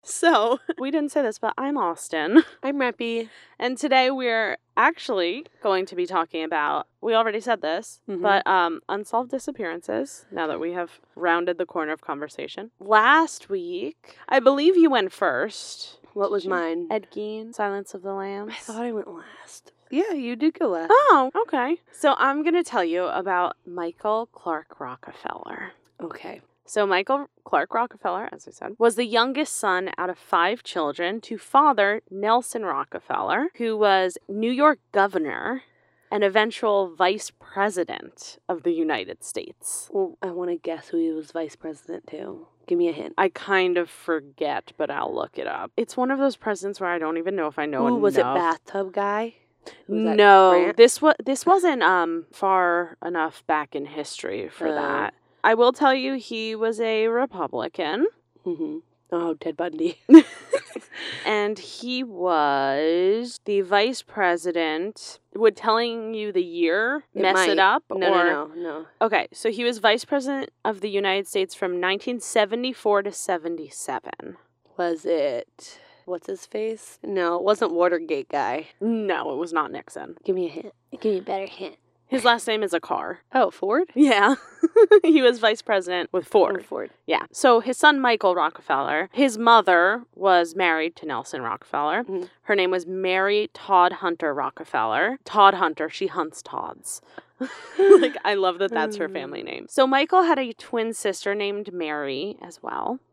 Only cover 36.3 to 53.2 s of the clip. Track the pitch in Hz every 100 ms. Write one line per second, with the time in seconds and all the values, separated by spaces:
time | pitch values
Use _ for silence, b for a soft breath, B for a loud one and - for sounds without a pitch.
36.3 | 202 214 - 226 202 190 160 185 208 -
37.3 | _ - - 202 180 170 - - _ -
38.3 | - - 175 175 165 160 131 92 - -
39.3 | - - - - - - 202 190 - 190
40.3 | 175 180 170 - 160 - 170 165 156 151
41.3 | 170 156 - 165 147 - - - - -
42.3 | - - _ - 175 170 151 - - 190
43.3 | - - 196 185 175 170 - - 160 143
44.3 | 135 147 131 - - 156 143 - - -
45.3 | - - - - - 233 - 254 269 277
46.3 | - 220 202 196 202 185 175 160 165 170
47.3 | 196 156 151 147 139 240 240 202 196 127
48.3 | 139 170 165 - 196 190 185 202 208 233
49.3 | _ _ _ B B B 214 220 214 208
50.3 | 196 185 180 180 208 240 - 302 - 233
51.3 | 269 - 381 349 262 170 185 170 165 156
52.3 | - 196 190 175 170 170 - 170 175